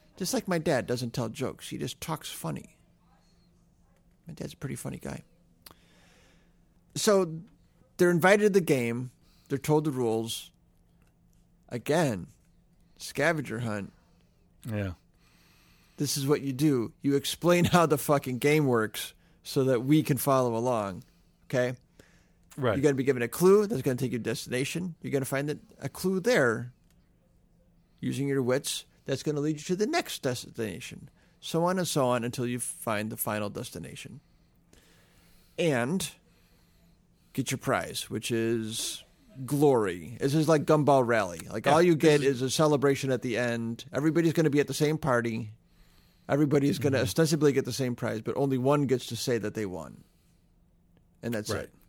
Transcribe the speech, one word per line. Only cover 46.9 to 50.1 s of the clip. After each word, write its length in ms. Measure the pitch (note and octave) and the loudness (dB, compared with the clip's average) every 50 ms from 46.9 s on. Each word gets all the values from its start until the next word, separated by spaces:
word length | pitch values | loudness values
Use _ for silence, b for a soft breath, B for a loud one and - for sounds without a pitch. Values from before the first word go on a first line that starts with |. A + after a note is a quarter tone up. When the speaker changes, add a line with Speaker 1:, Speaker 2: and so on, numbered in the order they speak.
| C3+ B2+ | 0 0
Speaker 2:
Mm-hmm. 60 | B2 | 0
Speaker 1:
ostensibly 480 | G2 - - E3 D3 D#3+ D3+ D3+ D3 C3 | 0 2 2 2 2 2 2 4 4 4
get 120 | C3+ B2 | 2 0
the 80 | B2+ A#2+ | -2 -2
same 220 | - C3+ B2 A#2+ | -4 -4 -4 -4
prize, 260 | - - A2+ A2+ A2 | -4 -4 -4 -4 -4
but 160 | A2+ B2 - - | -6 -6 -2 -2
only 200 | C#3+ C#3 C3 B2+ | 0 0 0 0
one 280 | B2 C3+ D3 D3 C#3+ A#2+ | 2 2 2 2 2 2
gets 180 | C3 B2 - - | 0 0 -2 -4
to 80 | A#2 | -8
say 220 | A2 - - B2 A2+ | -6 -4 -2 -2 -2
that 160 | G2+ G#2+ G2+ | -2 -4 -6
they 120 | A2+ G#2+ | -6 -6
won. 380 | F#2+ F2+ E2+ D2+ B1 G#1+ - - _ | -6 -6 -10 -12 -14 -16 -20 -20 _